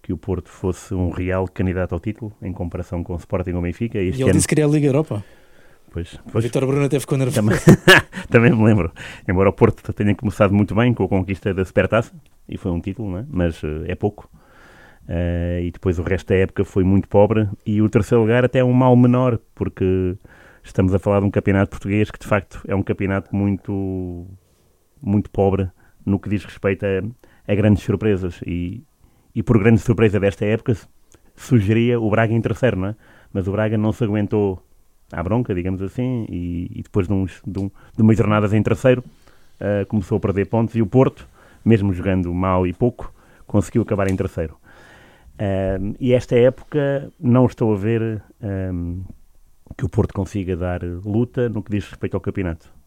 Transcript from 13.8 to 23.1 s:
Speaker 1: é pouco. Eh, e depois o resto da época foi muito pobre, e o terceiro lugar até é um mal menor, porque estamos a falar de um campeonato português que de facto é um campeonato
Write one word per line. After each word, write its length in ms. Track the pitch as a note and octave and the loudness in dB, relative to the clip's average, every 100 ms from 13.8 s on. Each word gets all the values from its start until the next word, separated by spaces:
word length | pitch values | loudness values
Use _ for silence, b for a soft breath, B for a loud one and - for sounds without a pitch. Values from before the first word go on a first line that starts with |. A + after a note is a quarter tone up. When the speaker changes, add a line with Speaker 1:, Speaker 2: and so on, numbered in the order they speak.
| E2 | -8
Speaker 1:
é 20 | |
pouco. 340 | F2+ G#2 - - B B B B B B B - | -4 -4 -6 -20 B B B B B B B -8
Eh, 540 | E2+ F2 F2 F2 F2 F2+ | -4 -2 -2 -4 -4 -6
e 40 | |
depois 280 | - F#2+ F2 | -4 -4 -2
o 20 | |
resto 240 | E2+ F#2 - | -2 -4 0
da 60 | F#2+ | 0
época 280 | F#2+ - | 0 -2
foi 180 | F#2+ G2+ | -2 0
muito 240 | F#2 G2 - | 4 2 2
pobre, 400 | G#2 G2+ A2 G#2+ G2+ | 4 4 4 0 -4
e 160 | - G#2 | -2 0
o 80 | G#2+ | 2
terceiro 340 | A#2 G#2 A#2+ | 2 2 2
lugar 220 | A2 A#2+ | 4 2
até 140 | B2+ C3+ | 2 2
é 60 | |
um 80 | B2+ | 2
mal 220 | B2+ B2+ B2 | 4 6 6
menor, 420 | B2 B2 B2+ A2+ _ | 6 4 2 -2 _
porque 600 | - F#2 - F#2+ F#2 F#2 F#2 B B B B | -8 -8 -2 0 2 -2 -4 B B B B
estamos 280 | - - F#2+ | -6 0 2
a 60 | F#2+ | 2
falar 220 | - G2+ | 2 2
de 60 | G2 | 2
um 40 | |
campeonato 400 | G#2 G2+ G2 G2 | 0 2 2 0
português 400 | - G2 G#2 G#2+ | -4 -4 -2 -2
que 80 | - | -6
de 80 | - | -2
facto 340 | G#2 - - - | -2 -2 -16 -4
é 80 | |
um 80 | G2 | -4
campeonato 520 | - G#2 F#2+ | -2 -4 -2